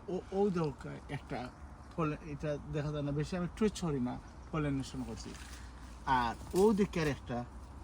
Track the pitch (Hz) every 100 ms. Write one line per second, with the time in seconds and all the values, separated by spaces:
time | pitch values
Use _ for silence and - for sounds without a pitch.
0 | - 180 - 190 208 175 151 - 147 143
1 | - 143 - 127 123 - - - - -
2 | 156 147 165 147 151 143 151 147 147 147
3 | 143 143 143 180 170 - 214 - 165 139
4 | 123 131 - - - 160 147 135 127 135
5 | 117 107 110 - - - - - - -
6 | - 131 117 107 - 175 214 202 202 175
7 | 156 127 - 120 123 - - -